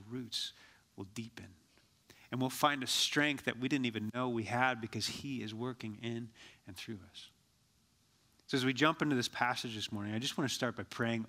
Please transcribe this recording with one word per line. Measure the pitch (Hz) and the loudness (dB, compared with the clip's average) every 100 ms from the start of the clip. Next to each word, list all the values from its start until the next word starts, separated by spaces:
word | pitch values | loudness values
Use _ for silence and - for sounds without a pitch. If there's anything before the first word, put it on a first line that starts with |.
| 101 | -10
roots | 127 117 - - - - - _ - | -8 -6 -6 -6 -8 -20 -20 _ -14
will | 98 | -10
deepen. | 113 113 - 92 90 _ _ _ _ - - - | -8 -10 -12 -18 -18 _ _ _ _ -20 -20 -8
And | 123 | -2
we'll | 131 | 0
find | - 147 143 | 4 4 4
a | 123 | 2
strength | - - 151 147 139 - | 2 4 6 4 4 0
that | 117 | 0
we | 127 | 2
didn't | 143 123 | 2 2
even | 110 107 | 2 -2
know | 123 127 | 0 0
we | 117 | 0
had | 101 120 131 120 | 0 2 2 2
because | 113 113 - | -4 -4 -4
he | - 143 127 | -4 -6 -6
is | 107 | -6
working | 110 123 120 113 104 | -4 -6 -6 -8 -6
in | 113 117 117 - - - - | -6 -4 -6 -12 -20 -18 -16
and | 95 | -12
through | - 104 92 | -10 -10 -12
us. | - - _ _ _ _ _ _ _ _ _ _ _ - | -18 -18 _ _ _ _ _ _ _ _ _ _ _ -2
So | 135 | 2
as | 131 | 4
we | |
jump | 123 151 160 | 6 4 4
into | 151 131 | 2 2
this | 117 | 0
passage | - 123 127 123 | 0 0 0 -4
this | 107 - | -4 -4
morning, | 107 104 | -4 -2
I | 110 | -2
just | 139 - | -2 0
wanna | 135 | -2
start | - 123 110 | 0 -2 -2
by | |
praying | 98 - 117 117 | -6 -2 0 0